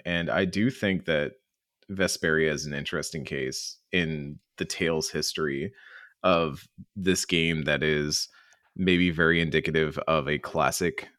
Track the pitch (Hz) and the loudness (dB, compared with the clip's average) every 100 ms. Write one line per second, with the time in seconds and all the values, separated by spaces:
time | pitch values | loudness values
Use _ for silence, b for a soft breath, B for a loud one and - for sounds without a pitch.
0 | - 85 85 76 95 95 117 123 104 92 | -4 -2 0 0 0 2 0 0 0 0
1 | - 76 73 - _ _ _ _ - 98 | 0 0 0 -6 _ _ _ _ -8 -2
2 | 90 - 87 80 78 73 76 71 76 85 | 0 0 0 2 2 0 -4 -8 -6 -6
3 | 73 80 67 71 65 65 - - _ 92 | -6 -8 -8 -6 -6 -6 -10 -14 _ -2
4 | 80 78 71 76 _ - 85 - 82 82 | -2 -4 -8 -12 _ -10 -8 -2 0 0
5 | 78 80 73 - 78 69 90 B B B | -2 -4 -4 -4 -4 -4 -6 B B B
6 | B _ 92 85 82 71 - - - 101 | B _ 2 4 2 -4 -14 -20 -16 -4
7 | 92 90 - 85 82 80 73 73 76 76 | 0 0 2 2 2 0 0 0 2 2
8 | 76 76 - b b b b - 92 87 | 0 -2 -4 b b b b -2 4 4
9 | 90 80 82 85 82 80 78 80 78 78 | 4 4 4 4 4 2 2 2 0 0
10 | - 80 69 73 - 82 69 - 87 - | 0 0 0 -2 -2 0 2 2 -2 -4
11 | - | -10